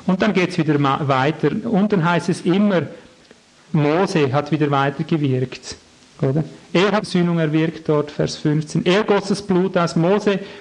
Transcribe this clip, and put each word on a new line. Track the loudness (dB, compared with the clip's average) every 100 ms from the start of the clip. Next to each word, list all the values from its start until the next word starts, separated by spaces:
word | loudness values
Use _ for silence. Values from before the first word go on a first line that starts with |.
| -4
Und | 0
dann | 0
geht's | 0 0 0
wieder | 0 2
ma-, | 2 0 0
weiter. | 2 0 0 -2 -2
Und | -2 0 2
dann | 2
heißt | 2 0 -2
es | -2
immer, | 0 2 2 0 -2 -10 -20 -20 _ -20 _ _ -4
Mose | 0 2 2 2 2 2
hat | 0 0
wieder | 0 0
weitergewirkt, | 2 0 -2 -4 -2 0 -2 -4 -8 -16 -18 -20 -20 -20 -4
oder? | -2 0 -4 -10 -2
Er | 0 2
hat | 0 0
Sühnung | 0 0 0
erwirkt | 0 0 0 -2 0
dort, | 0 0
Vers | -4 -4 -2
fünfzehn. | -2 -2 -2 -2 2
Er | 2
goss | 2 0 0
das | -4
Blut | 0 0 0 0
aus, | 0 0
Mose | 2 2 0 -2 -6 -16